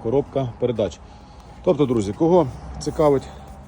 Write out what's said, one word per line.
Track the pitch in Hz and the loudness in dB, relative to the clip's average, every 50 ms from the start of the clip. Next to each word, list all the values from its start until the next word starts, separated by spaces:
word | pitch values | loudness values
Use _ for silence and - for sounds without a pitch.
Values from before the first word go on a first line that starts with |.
| - | -4
коробка | 113 127 143 - - - 139 135 120 - - | 0 0 0 0 0 -2 -4 -2 -4 -4 -2
передач. | 127 123 117 110 104 87 - - - - - - - - - - - - - - - | -2 0 0 0 0 -2 -2 -8 -16 -20 -20 -20 -20 -20 -20 -20 -20 -20 -14 -2 0
Тобто, | 185 165 135 147 | 2 2 4 2
друзі, | 120 127 113 98 101 101 | 2 2 0 0 -2 0
кого | - 165 160 180 175 151 127 - - - - - - | 0 2 4 6 4 4 2 -2 -10 -12 -12 -12 -10
цікавить | - 147 - - 156 147 139 131 - - - - - - - - - | -8 -4 0 2 4 4 4 2 0 -6 -14 -18 -18 -18 -18 -18 -18